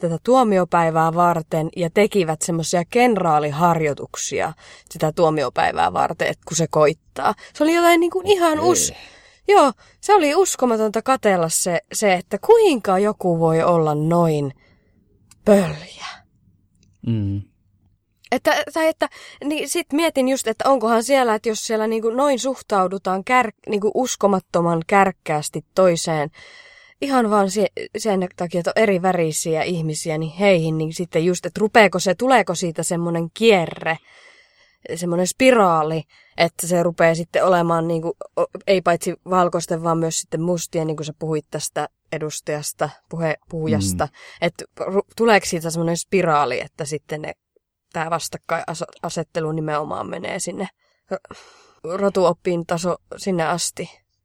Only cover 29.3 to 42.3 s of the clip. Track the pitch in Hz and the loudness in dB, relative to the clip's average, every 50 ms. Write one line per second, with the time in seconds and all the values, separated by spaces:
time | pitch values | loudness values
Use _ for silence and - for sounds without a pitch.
29.3 | 156 - - 175 160 156 - - 185 170 160 156 151 151 - 165 156 156 160 160 | -2 -4 -4 -2 -2 -2 -2 -2 -2 -4 -4 -4 -6 -6 -6 -6 -4 -4 -4 -6
30.3 | 151 175 202 202 196 170 160 160 156 160 160 156 165 - 180 165 - 165 160 175 | -4 0 4 4 4 4 2 0 -2 -2 -4 -4 -4 -6 -6 -4 -2 0 2 2
31.3 | 180 165 - 180 - - 208 214 - 240 214 190 - 180 - 190 180 - 240 254 | 0 -2 -4 -8 -6 -2 -2 2 6 6 6 6 4 0 0 -2 -2 0 2 4
32.3 | 269 240 196 - 180 160 190 175 156 - 165 - 180 170 170 170 170 170 170 165 | 4 4 4 2 -2 -4 -4 -6 -4 -4 -4 -4 -2 -2 -2 -2 -2 -4 -4 -6
33.3 | - - 214 226 214 185 165 156 - - - 160 160 156 _ _ - - - - | -4 0 4 4 4 4 2 -2 -6 -8 -6 -6 -6 -6 _ _ -20 -20 -20 -20
34.3 | _ _ _ _ _ _ _ _ _ _ - - - 165 175 175 170 170 185 180 | _ _ _ _ _ _ _ _ _ _ -14 -12 -10 -6 -4 -2 -2 0 -2 -2
35.3 | - - 262 262 262 233 202 185 165 160 151 156 160 160 156 _ _ _ _ _ | 0 2 4 6 6 6 6 4 4 2 0 0 -4 -6 -8 _ _ _ _ _
36.3 | _ - 165 165 - - - 165 180 175 170 175 170 - 175 165 165 160 170 - | _ 0 0 0 0 -4 -6 -2 0 0 0 0 0 2 2 2 2 2 -2 -4
37.3 | - 165 - 175 185 175 170 170 170 165 165 165 170 165 160 170 - - - - | -2 0 2 4 4 2 2 2 0 0 0 0 -2 -4 -4 -6 -8 -10 -12 -10
38.3 | - - 170 - - 185 - - 196 190 170 175 170 170 - 190 170 - - 175 | -4 -4 -4 -4 -4 -8 -2 0 0 0 2 0 0 0 0 -6 -8 -8 -6 -2
39.3 | 185 185 180 175 170 175 165 - 180 160 165 170 165 165 165 160 160 - - - | 2 2 2 2 0 -4 -4 -4 -6 -4 -2 -2 -2 0 -2 -2 -4 -6 -8 -6
40.3 | - 160 160 175 180 170 165 - - 170 160 156 160 151 160 151 151 - - 156 | -6 -4 -2 -2 -2 -2 -4 -6 -4 -4 -4 -4 -4 -6 -8 -12 -12 -10 -6 -4
41.3 | 160 151 151 _ - 156 - - - - 147 - _ _ _ - - 160 156 151 | -4 -4 -6 _ -10 -8 -8 -8 -6 -6 -8 -8 _ _ _ -12 -10 -8 -8 -8